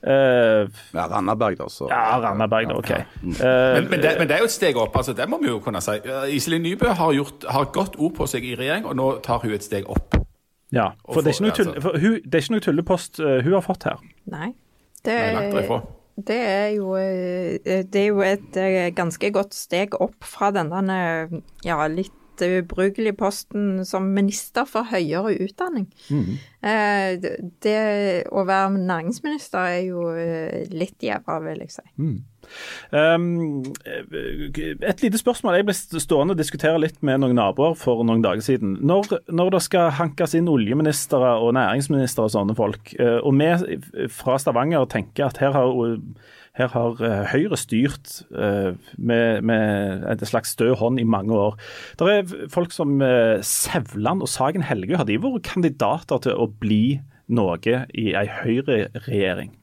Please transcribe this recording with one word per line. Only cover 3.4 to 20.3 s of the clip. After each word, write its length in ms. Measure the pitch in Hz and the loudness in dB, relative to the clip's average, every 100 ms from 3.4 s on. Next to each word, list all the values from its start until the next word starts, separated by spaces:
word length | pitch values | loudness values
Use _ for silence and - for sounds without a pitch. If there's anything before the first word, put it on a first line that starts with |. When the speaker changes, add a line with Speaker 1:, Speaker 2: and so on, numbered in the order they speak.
| 127 127 131 131 | 4 4 4 4
Speaker 3:
Men, 80 | - | 2
men 120 | 175 | 2
det, 140 | 151 156 | 2 2
men 80 | 160 | 2
det 60 | 151 | 2
er 60 | 226 | 0
jo 60 | |
et 20 | |
steg 240 | - 185 120 | 2 0 2
opp, 180 | 107 139 | 0 0
altså, 200 | 127 113 | -2 -4
det 80 | 147 | -2
må 100 | 320 | -2
vi 60 | 196 | -2
jo 80 | 113 | -2
kunne 180 | 98 98 | -4 -4
si. 140 | 85 107 | -2 -4
Eh, 380 | 127 131 139 143 | -4 -4 -2 -2
Iselin 260 | - 165 | 0 -2
Nybø 320 | 170 190 180 | -2 0 0
har 200 | 180 160 | 2 2
gjort, 340 | 143 143 - - | 2 0 -8 -4
har 160 | 131 135 | -2 0
godt 220 | - 190 - | -2 -4 -2
ord 160 | 151 | -2
på 140 | - - | -2 -4
seg 160 | 98 | -4
i 100 | 127 117 | -6 -6
regjering, 240 | 131 175 220 | -2 -4 -2
og 120 | 127 | 0
nå 60 | 131 131 | 0 -2
tar 160 | - 117 | -2 -2
hun 140 | 113 104 | 0 -4
et 80 | |
steg 240 | - 101 - | -4 -6 -2
opp. 280 | 104 - - - _ _ _ _ | -4 0 -2 -2 _ _ _ _
Speaker 1:
Ja, 180 | 127 101 - - | 0 0 -4 -2
Speaker 3:
Og 100 | 139 | 2
Speaker 1:
for 60 | |
det 80 | 156 | 2
er 60 | - | 2
Speaker 3:
får, 0 | |
Speaker 1:
ikke 60 | 214 | 0
noe 80 | 214 | 2
tull, 140 | 185 | 0
Speaker 3:
altså 100 | 143 | 0
Speaker 1:
for 180 | 156 160 | -2 2
hun, 180 | 190 226 | 2 2
det 160 | - 160 | 0 -2
er 80 | |
ikke 100 | 139 | 0
noe 120 | 220 - | -2 2
tullepost, 540 | 147 175 180 - - | 0 2 -2 -2 -4
eh, 220 | 151 131 | 2 2
hun 120 | 131 | 4
har 100 | 196 | 2
fått 200 | - 180 - | 0 -4 -4
her. 140 | - - _ - | -6 -12 _ -14
Speaker 4:
Nei. 240 | 175 175 254 _ _ _ - | -10 -10 -10 _ _ _ -10
Det, 120 | - 233 | -4 -2
Speaker 3:
Nei, 140 | 226 | 0
langt 220 | 220 202 196 | -2 -2 -2
derifra. 220 | 196 - - - _ - | -2 -4 -4 -18 _ -12
Speaker 4:
det 240 | 202 233 | -4 -2
er 260 | 226 196 208 214 | 0 0 0 -2
jo, 200 | 190 190 | -2 -2
eh, 880 | 190 185 180 180 175 170 - 185 | -2 -2 -4 -4 -4 -4 -2 -2
det 180 | 190 202 | 0 2
er 80 | 208 | 2
jo 80 | 202 | 4
et, 360 | 190 202 - 185 | 2 0 -2 -2
eh, 320 | 190 185 175 | 2 2 0
ganske 400 | 175 175 170 202 | -2 -4 -2 0
godt 240 | 202 202 - | 0 -2 -8
steg 400 | - 170 202 - | -4 -2 -2 -2
opp 240 | - - | -2 -4
fra 300 | - | -20